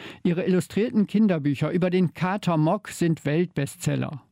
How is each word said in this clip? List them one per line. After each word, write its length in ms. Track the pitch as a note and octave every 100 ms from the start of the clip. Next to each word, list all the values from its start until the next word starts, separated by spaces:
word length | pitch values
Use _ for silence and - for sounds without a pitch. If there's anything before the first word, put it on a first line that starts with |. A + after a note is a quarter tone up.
| - -
Ihre 240 | F#3+ E3+ F#3
illustrierten 640 | F3+ - - A#3+ A3 G3
Kinderbücher 640 | G3+ A3 E3 C#3+ C#3 D#3
über 180 | E3+ F3+
den 240 | F#3 F3
Kater 420 | - F#3 G#3 - D#3+
Mock 320 | D#3 G3+ -
sind 360 | - E3+ D#3
Weltbestseller. 1000 | D3 D#3 F3 - C#3 - - C#3 B2+ C#3 -